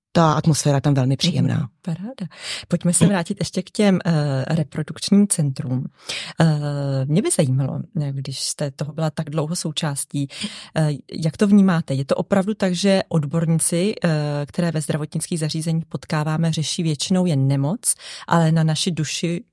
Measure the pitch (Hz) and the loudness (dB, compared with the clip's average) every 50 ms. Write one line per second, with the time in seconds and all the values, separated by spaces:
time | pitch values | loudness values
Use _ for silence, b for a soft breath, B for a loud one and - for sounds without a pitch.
0 | _ _ - 175 165 156 151 156 - 165 147 - - 147 143 139 - 147 143 135 | _ _ 2 4 4 4 4 2 2 2 2 2 2 2 2 2 2 2 2 4
1 | 127 131 139 - - 165 - - - - - - - - _ _ - 180 165 165 | 2 2 0 0 0 -2 0 2 0 2 0 -2 -2 -6 _ _ -8 -8 -8 -6
2 | 190 233 269 - 196 156 B B B B B B B B - 165 - 170 175 - | -8 -12 -10 -10 -12 -12 B B B B B B B B -4 0 2 2 2 4
3 | - 185 202 180 165 - 202 - 165 - - 185 185 - - - 214 202 190 175 | 4 4 4 2 -2 -4 -4 -6 -6 -4 -4 -6 -8 -6 -2 2 4 4 4 2
4 | - 175 170 151 147 147 135 135 131 - 160 165 151 - - 156 156 - 160 - | 2 0 0 0 0 0 -2 -2 -2 0 0 -2 -2 -2 -4 -8 -6 -6 -8 -10
5 | - - 196 202 202 202 - - 151 143 135 - - 123 127 127 135 - B B | -2 2 4 4 4 4 2 0 0 0 0 -4 -4 -4 -2 -4 -4 -6 B B
6 | B B B B B B B - 160 160 151 147 147 147 143 143 139 139 135 135 | B B B B B B B 2 2 4 4 2 -2 -4 -4 -4 -2 -2 -2 -2
7 | 131 139 147 185 254 349 - - 160 127 127 131 139 123 117 131 131 - - 170 | 0 2 2 2 2 0 2 2 2 2 2 0 0 -2 -4 -6 -8 -6 -6 -4
8 | 147 139 139 135 135 - 131 - - - - - 156 139 131 - 151 139 156 156 | -4 -4 -4 -6 -8 -8 -8 -8 -8 -8 -6 -6 -6 -8 -6 -8 -10 -8 -6 -4
9 | 160 156 - - 156 151 143 160 147 151 175 - - 165 147 - - 151 139 139 | -4 -4 -4 -4 -8 -6 -4 -4 -2 -2 -4 -6 -6 -6 -6 -4 -4 -4 -4 -6
10 | - _ - 143 143 139 B B 208 208 B B B B B 160 156 151 147 131 | -8 _ -4 -4 -4 -4 B B -10 -10 B B B B B 0 0 0 0 -4
11 | - _ - - 156 160 - - 220 196 208 202 190 190 170 160 - - 139 131 | -10 _ -10 -4 -4 -4 0 0 2 6 6 6 6 6 4 0 0 -2 -2 -2
12 | 139 - - - - - 202 196 180 208 220 - 202 185 180 170 185 202 196 190 | 0 0 0 -2 0 0 2 2 2 0 -2 -2 0 -2 0 0 2 2 2 2
13 | - - - 165 143 139 147 165 170 160 165 165 - - 175 170 185 214 - - | 0 0 -2 -2 -2 0 -2 -2 0 2 2 2 2 0 0 0 0 0 -2 0
14 | - 170 156 151 147 147 147 143 147 - - - 170 170 160 156 147 - 160 151 | 0 0 0 0 -2 -2 -4 -4 -6 -6 -4 -4 -2 -2 -2 -4 -4 -2 -4 -4
15 | 151 151 - 160 - - 180 160 156 151 - 160 156 170 160 165 160 _ - - | -4 -4 -6 -6 -4 -4 -4 -4 -4 -4 -4 -4 -2 -2 -2 -2 -2 _ -10 -12
16 | - - 160 156 151 160 156 156 165 165 160 165 147 - - - 170 160 151 - | -8 -4 -2 -2 0 0 0 0 2 0 0 0 -2 -4 -2 -2 -2 -2 -2 -2
17 | - - 190 185 180 180 151 135 135 135 139 139 139 147 202 247 - - - B | 0 0 2 2 2 2 2 2 2 2 2 2 0 0 -2 -2 -2 -4 -4 B
18 | B B B B B B - 170 165 160 160 165 160 160 156 - - 196 160 147 | B B B B B B 2 4 4 4 4 4 2 2 2 0 -2 -2 -2 -2
19 | 151 - - - - 165 170 170 - _ | -4 -4 -4 -4 -4 -4 -4 -4 -8 _